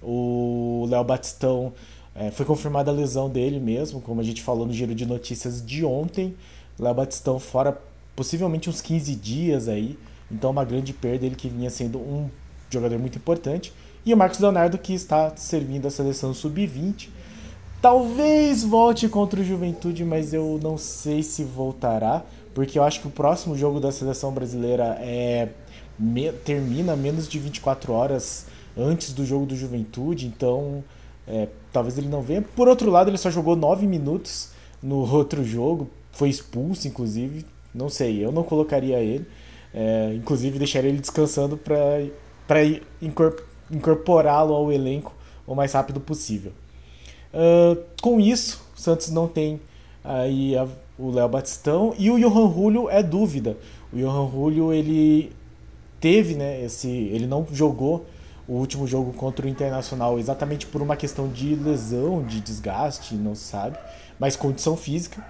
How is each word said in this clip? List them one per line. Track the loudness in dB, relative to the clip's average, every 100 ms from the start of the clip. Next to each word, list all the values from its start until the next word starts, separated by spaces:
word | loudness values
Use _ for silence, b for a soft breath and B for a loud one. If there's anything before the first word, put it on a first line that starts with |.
O | -6 -4 -2 0 -2 -2 -2 -2 0
Léo | 0 2
Batistão, | -2 -4 -4 0 0 -2 B B B B
é, | -8 -8
foi | -6 -2
confirmada | 0 0 0 0
a |
lesão | 0 0 -2 -2
dele | -2 -2 -2
mesmo, | -2 -2 -4 -8
como | -8 -4
a |
gente | -4 -4
falou | -4 -2 -2
no |
giro | -4 -4
de | -4 -4
notícias | -6 -6 -8 -6 -8 -8
de | -4 -2
ontem. | -2 -4 -4 -6 -6 B B B -4
Léo | -2
Batistão | 0 -2 -2 -2 -2
fora | -2 0 0 0 -10 -20 -18 -8
possivelmente | -6 -2 0 -2 -4
uns | -8
quinze | -2 -2 -2 -6
dias | -4 -2 0 0 0
aí, | -2 -4 -6 B B B
então | -4 -2
uma | 0 0
grande | -2 -4
perda, | -6 -4 -2 -4
ele | -6
que | -8
vinha | -6 -6
sendo | -4 -6 -6
um | -6 -6 -6 -10 -20 -20 -8
jogador | -2 -2 -2
muito | -4 -6
importante. | -2 -2 0 -6 -6 B B B
E | 2
o | 6
Marcos | 6 4
Leonardo, | 2 4 2 2
que | -4
está | -6 0 2 2 -2
servindo | -4 -4 -2 -4 -4
a |
seleção | -2 -2 -2 -4
sub-vinte. | -4 -4 -2 -4 -2 -4 -6 -10 B B B B B -16 4
Talvez | 6 8 4 2 6 6 6 4
volte | 4 6 6 6 2
contra | 2 0 2
o |
Juventude, | 0 0 -2 -2 -4 -2
mas | -2 -2 -2
eu | -2 -2 -2
não | -4 -4
sei | -6 -8 -2 -2
se | -2 -4
voltará, | -6 -4 -6 -2 -2 0 0 0 -4 B B
porque | -4 -2 2
eu |
acho | 2 2
que | -10
o |
próximo | 0 2 2 -2 -2
jogo | 0 0
da | -2
seleção | -2 -4 -4 -4
brasileira | -6 -6 -4 -2 0 0 -2
é | -6 -4 -2 0 -2 -6 -20 B B -4
me-, | -2 0 -2
termina | -4 -4 -2 -2 -2 0 0
menos | -2 -2 -4
de | -6
vinte | -8 -6
e |
quatro | -2 -2 0
horas | 0 2 0 -2 -6 -10 B B -4
antes | 0 0 -2
do | -4
jogo | -2 0 -2
do | -4
Juventude, | -6 -6 -6 -6 -4 -4 -6
então, | -2 0 0 -2 -8 -12 b b b -8
é, | -4 -4 -6 -4
talvez | -2 0 -2
ele | -4
não | -4
venha. | -2 -4
Por | -4 4 6
outro | 8 6
lado, | 6 6
ele | 4
só | 0
jogou | 0 2 4
nove | 4 2 2
minutos | 0 -2 -4 -4 -10 -10 B B B
no | -4 -2 2
outro | 4 2 0
jogo, | -2 0 0 -2 -4 -12 -20
foi | 0 0
expulso, | 0 -4 -6 -4 -4 -6
inclusive, | -4 -4 -4 -6 -8 -14 -20 -16 -8
não | -6
sei, | -2 -2 0 0
eu |
não | 0
colocaria | 0 2 2 2 0 0
ele, | 0 -2 -6 B B B B -4
é, | 0 0 0 -4
inclusive | -2 -2 -2 -2
deixaria | -2 0 0
ele | 0
descansando | -2 0 2 2 -2 -2
pra, | -2 2 2 2 -2 -8 -20 -20 2
pra | 4 6 2 -4 -10
incor-, | -8 2 2 2 -12 -20 -8
incorporá-lo | -2 2 2 6 6 6 6 4
ao | 4 2
elenco | 2 0 -4 -6 -16 b b -8
o |
mais | -2 0
rápido | 2 0 -4
possível. | -6 -6 -4 -6 -8 -16 -20 B B B B B B
Ah, | 4 6 8 8 6 -2 -2
com | 2 6
isso, | 6 4 -2 -8 -16 -8
o |
Santos | 0 0 0
não | -2 0
tem | 0 -2 -4 b b b b
aí | -6 -2 0 0 0 0
a, | 0 -6 -20 -10
o | -4
Léo | 0 2
Batistão | 0 -4 -6 0 2 2 2
e | 4
o | 6
Johan | 6 8 6
Julio | 6 4 4 4
é | 2
dúvida. | 4 2 0 0 -4 -6 B B B
O | -4
Johan | 0 0 0
Julio, | 0 0 2 2
ele | 2 2 4 6 6 4 -8 -20 -20 -20 -20 -20 -2
teve, | 4 6 4 0
né, | -4 -4
esse, | -6 -6 -4
ele | -4 -2 -2 -2
não | -2 -4
jogou | 2 2 2 0 -2 -4 B B B -8
o |
último | -4 -4 -4 -2
jogo | -2 -2
contra | -4 -6 -4 -6
o |
Internacional | -2 -4 -4 -6 -2 0 0
exatamente | -2 -4 -4 -4 -6
por | -6
uma | -2 -2
questão | -4 -4 -6
de | -4 -2 -2
lesão, | 0 -2 -2 -2 0 -2
de | -2 -6
desgaste, | -6 -8 -6 -4 -4 -4 -8 -4
não | -4
se | -6 -8
sabe, | -6 -6 -8 B B B B
mas | -2 0
condição | -2 0 -2 -2
física. | -2 -6 -6 -12 -18